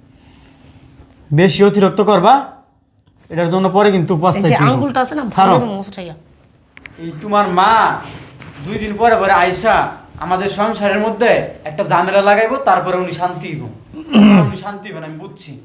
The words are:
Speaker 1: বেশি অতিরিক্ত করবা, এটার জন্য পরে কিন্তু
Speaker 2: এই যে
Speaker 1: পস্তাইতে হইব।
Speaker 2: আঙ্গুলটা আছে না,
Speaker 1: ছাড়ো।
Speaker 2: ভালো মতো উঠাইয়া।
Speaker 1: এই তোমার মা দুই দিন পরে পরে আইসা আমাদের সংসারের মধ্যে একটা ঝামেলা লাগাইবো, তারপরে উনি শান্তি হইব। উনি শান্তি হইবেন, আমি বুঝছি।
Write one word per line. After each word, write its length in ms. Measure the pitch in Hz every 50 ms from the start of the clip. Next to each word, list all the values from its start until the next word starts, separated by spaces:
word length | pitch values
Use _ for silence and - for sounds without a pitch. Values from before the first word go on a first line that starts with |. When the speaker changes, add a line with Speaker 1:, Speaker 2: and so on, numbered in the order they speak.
| - _ _ _ _ - - - - - - _ - - - - - - - - - - _ _ - - 147
Speaker 1:
বেশি 300 | 147 180 190 - - 196
অতিরিক্ত 380 | 202 202 208 196 190 190 -
করবা, 440 | 208 185 208 185 170 208 254 277 277 - - - _ _ _ _ _ _ _ _ _ _ _ _ _ -
এটার 200 | 170 160 175 165
জন্য 200 | 170 185 190 185
পরে 220 | 170 202 208 208
কিন্তু 220 | 196 190 160 - 190
Speaker 2:
এই 60 | 156
যে 80 | 160 185
Speaker 1:
পস্তাইতে 360 | 165 - 202 165 - 170 -
হইব। 100 | 240 254
Speaker 2:
আঙ্গুলটা 280 | 262 - 285 240 269
আছে 140 | 254 254 294
না, 140 | 302 269 220 175
Speaker 1:
ছাড়ো। 180 | - 190 190 -
Speaker 2:
ভালো 120 | 247 240
মতো 140 | 226 202 196
উঠাইয়া। 360 | 196 202 202 - 185 170 156 156 - _ _ _ _ _ _ _ _ _ _ - - - - -
Speaker 1:
এই 140 | 165 165 156 151
তোমার 260 | 156 214 208 208 202 190
মা 520 | 180 180 190 208 226 220 196 160 - - - - - - - - - - - - - - 143
দুই 120 | 165 214 226
দিন 200 | 214 214 208 208
পরে 180 | 226 240 226
পরে 160 | 208 190 190
আইসা 560 | 196 175 180 185 180 - - 220 202 175 143 123 - - - - - -
আমাদের 280 | 151 165 180 180 185 196
সংসারের 520 | - 196 208 226 220 180 202 202 196 208
মধ্যে 280 | 208 226 220 208 240 226 175 143 - - - - -
একটা 200 | - - - 202
ঝামেলা 380 | 147 180 170 180 190 190 202
লাগাইবো, 340 | 196 202 208 208 226 226 -
তারপরে 420 | - - - - - 160 180 180 185
উনি 140 | 180 175
শান্তি 360 | 156 - 175 180 175 151 147 170
হইব। 160 | 156 123 120 117 107 - - - - 302 311 320 294 226 208 208 202 190 160
উনি 100 | 131 -
শান্তি 340 | - - 202 202 196 - 214
হইবেন, 140 | 185 160 156
আমি 140 | 156 156 156
বুঝছি। 420 | 180 196 - - - - 139 - -